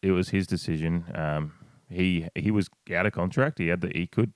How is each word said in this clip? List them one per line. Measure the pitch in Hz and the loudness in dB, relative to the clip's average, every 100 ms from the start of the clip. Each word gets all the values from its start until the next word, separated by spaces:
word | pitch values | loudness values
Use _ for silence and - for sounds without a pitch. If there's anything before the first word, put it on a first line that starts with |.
it | 95 | 4
was | 90 92 | 2 2
his | 95 90 | 0 0
decision. | 90 - 80 80 85 85 | -2 -2 -2 0 -2 -4
Um, | - 78 76 76 - - - _ | -4 -2 -2 -4 -8 -20 -20 _
he, | 87 92 87 80 | 0 2 2 -2
he | - 104 | -2 2
was | 104 90 _ - | 2 0 _ -4
out | 85 101 | 0 0
of | |
contract. | - 90 107 139 - | 0 -2 2 0 0
He | 82 | 0
had | 87 | 0
the, | 90 | -2
he | - 87 | -4 -2
could | - 117 | 0 0